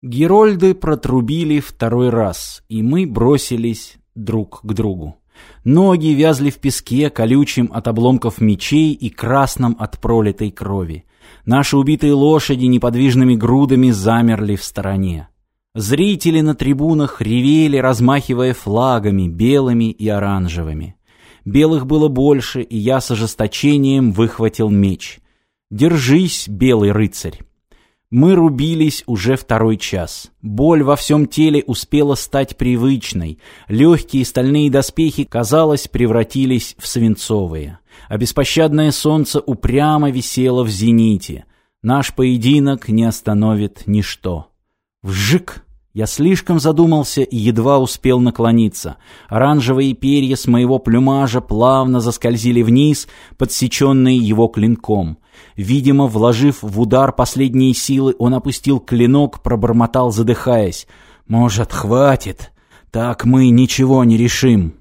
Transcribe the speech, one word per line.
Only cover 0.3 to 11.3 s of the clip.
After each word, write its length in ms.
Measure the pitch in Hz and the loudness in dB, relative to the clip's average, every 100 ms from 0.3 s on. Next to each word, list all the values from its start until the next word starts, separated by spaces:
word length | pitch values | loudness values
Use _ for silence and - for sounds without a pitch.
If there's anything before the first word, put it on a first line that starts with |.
| 202 214 190 190 | 4 4 4 0
протрубили 840 | 185 - 143 - 127 117 156 160 147 | 0 -4 -4 -2 -2 0 -4 -2 -2
второй 500 | - - 117 120 123 | -4 -6 -4 0 0
раз, 540 | 117 104 87 - - _ | 0 -2 -4 -14 -18 _
и 140 | 113 | -4
мы 240 | 110 160 180 | -2 -2 -2
бросились 920 | 101 117 143 - 117 117 110 - _ _ - | 0 2 2 0 -4 -4 -6 -14 _ _ -14
друг 460 | 104 110 101 - | -6 -6 -6 -12
к 100 | 107 | -8
другу. 440 | 107 110 92 78 - _ _ - - | -4 -4 -4 -10 -16 _ _ -20 -8
Ноги 440 | - 151 190 165 156 | 2 4 4 2 0
вязли 420 | 139 160 139 143 | 2 2 2 -2
в 80 | - | -2
песке 540 | 139 123 - 131 147 | -6 -6 -4 -2 -2
колючим 580 | - 113 131 143 - 120 | -2 0 2 0 -2 -4
от 160 | 117 120 | -4 -4
обломков 540 | 113 120 131 117 - | 0 2 2 -2 -2
мечей 520 | 110 98 - 147 156 | 0 0 0 0 0
и 180 | 147 120 | -2 -8
красным 640 | - 113 135 135 - 123 113 | -8 -2 0 0 -2 -4 -4
от 220 | 107 - | -8 -8
пролитой 500 | 113 117 107 95 107 | -2 0 0 -2 -8
крови. 560 | - 101 98 87 78 _ _ _ | -8 -8 -6 -6 -12 _ _ _